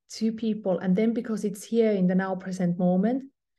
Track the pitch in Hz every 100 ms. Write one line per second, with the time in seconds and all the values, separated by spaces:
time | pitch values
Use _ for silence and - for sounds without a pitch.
0 | - - 220 220 220 214 196 175 190 185
1 | 226 240 226 214 214 180 - 233 220 202
2 | 180 185 190 185 190 185 175 175 180 180
3 | 214 262 - _ _